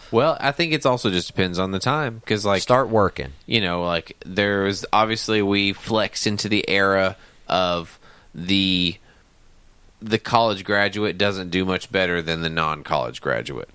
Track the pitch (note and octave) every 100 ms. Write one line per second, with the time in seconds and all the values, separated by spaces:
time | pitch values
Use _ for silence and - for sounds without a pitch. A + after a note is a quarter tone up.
0 | - A2+ D3 D3+ C#3 C#3+ E3+ D#3 C#3 B2
1 | A2 F2+ - - F#2+ F2 F#2+ F#2+ B2 D3
2 | C#3 A2+ - G#2+ G2+ G2 - B2+ A#2+ A2
3 | G2 - C2+ - - A#2 F#2 F2 F2 E2+
4 | - - - F#2 G2+ G2+ G2 G2 - G#2
5 | A2 A2 - A2 G2+ G2+ G2 F#2+ - A2
6 | G2 - - G#2 G2+ G#2 - G2 G2 G2
7 | F#2+ F#2 - - - F#2 F2+ F2 E2 -
8 | - - - - F2 F#2+ F#2+ F#2 F2 -
9 | - - _ _ - - - - - _
10 | A2 A2 - A#2+ A#2 G2 F#2+ G2+ G2+ G#2
11 | G#2+ F2 G2+ F#2+ F2+ F2+ F#2 F#2 - F#2+
12 | F#2 F2 E2 E2 E2 D#2+ D#2+ D2+ C#2 D2+
13 | A#1+ A#1+ C#2 A#1+ A#1+ B1+ -